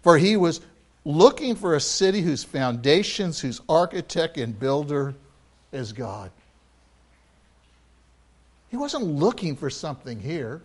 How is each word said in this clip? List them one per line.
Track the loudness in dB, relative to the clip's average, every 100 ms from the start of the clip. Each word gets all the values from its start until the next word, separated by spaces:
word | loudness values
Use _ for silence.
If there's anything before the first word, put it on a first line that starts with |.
"For | 8 6
he | 6 4
was | 2 0 -10 _ _ _ -4
looking | 6 6 6 -6 -4
for | 0 0
a |
city | 0 0 2 2
whose | 0 -2
foundations, | -4 -4 -4 0 4 4 2 -4 -4 -4
whose | -8 -8 2
architect | 2 2 -4 -6 -4 -4 -4
and | -6 -4
builder | -2 -2 -2 -4 -4 -10 -20 _ _ _ _
is | -10 -10
God." | -10 -10 -10 -14 _ _ _ _ _ _ _ _ _ _ _ _ _ _ _ _ _ _ _ _ _ _ _ _
He | -8
wasn't | -6 -4
looking | -2 2 0 0 -6 -6
for | -8
something | -8 -10 -12 -12 -12
here. | -8 -8 -8 -12